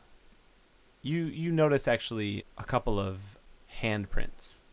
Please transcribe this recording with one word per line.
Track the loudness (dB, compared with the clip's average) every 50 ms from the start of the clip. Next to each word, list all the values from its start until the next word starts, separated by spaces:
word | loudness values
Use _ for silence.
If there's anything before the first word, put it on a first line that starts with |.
| -10 -18 -20 -20 -20 -20 -20 -20 _ -20 -20 -20 _ _ -20 -20 _ _ _ _
You, | -6 -2 -2 -2 -2
you | -2 -4 -4 -4 0
notice | 4 4 6 6 4 4 4 2
actually | 2 0 0 -4 -4 -2 -2 -2 -2 -4 -6 -10 -12 -14
a | -4
couple | -2 0 0 2 2 2 2
of | 0 -2 -4 -8 -12 -16 -18 -20 -20 -20 -20 -20 -20 -14 -8 -4
handprints | -2 -2 -2 -2 -2 0 2 2 2 2 -2 -8 -12 -12 -12 -14 -16 _